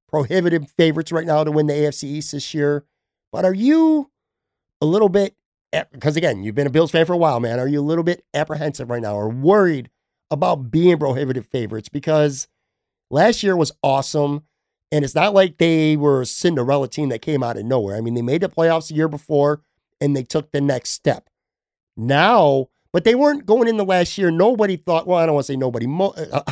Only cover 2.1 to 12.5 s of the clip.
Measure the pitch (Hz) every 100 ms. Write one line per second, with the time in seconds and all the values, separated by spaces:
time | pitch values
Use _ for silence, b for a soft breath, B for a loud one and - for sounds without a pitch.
2.1 | 151 151 143 - 151 147 147 - _ _
3.1 | _ _ - 185 190 254 320 320 311 277
4.1 | _ _ _ _ _ _ _ 151 196 208
5.1 | 196 196 - _ _ _ 156 - 135 147
6.1 | 156 165 104 104 107 139 147 165 165 165
7.1 | 175 160 120 117 120 135 147 147 165 165
8.1 | 175 _ 143 151 151 151 143 120 120 107
9.1 | 104 107 123 151 208 180 143 120 _ _
10.1 | _ _ 147 175 165 120 156 175 165 143
11.1 | 127 131 127 - 127 107 110 - 143 160
12.1 | 156 151 135 -